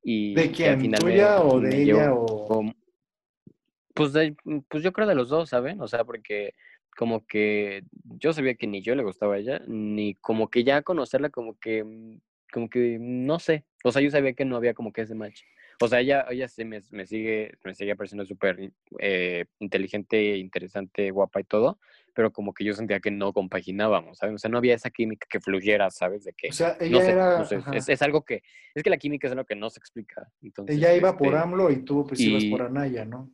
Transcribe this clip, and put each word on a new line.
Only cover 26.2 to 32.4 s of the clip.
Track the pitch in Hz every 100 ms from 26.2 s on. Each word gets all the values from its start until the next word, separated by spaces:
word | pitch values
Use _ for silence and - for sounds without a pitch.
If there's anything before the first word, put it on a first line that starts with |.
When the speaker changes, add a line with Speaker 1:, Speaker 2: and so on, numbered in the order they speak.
Speaker 1:
De | 98
que, | - -
Speaker 2:
O |
sea, | - 165 - 165
Speaker 1:
no | -
Speaker 2:
ella |
Speaker 1:
sé, | 185 185
Speaker 2:
era, | 185
Speaker 1:
no | 175
sé, | 156 101 139
es, | 135 127
Speaker 2:
ajá. |
Speaker 1:
es | 139
algo | 143 151
que... | - 110 _ - -
Es | 147
que | 196
la | 160
química | 143 143 135
es |
algo | 127 131
que | 104
no | 110
se | -
explica. | - 117 107 - - _
Entonces, | 104 - 101 147
Speaker 2:
Ella | 170
iba | 175 180 185
por | 139
Speaker 1:
este, | 147
Speaker 2:
amlo | 170 185 180
y | 135 -
tú, | 143 147
pues, | 131 113
ibas | 107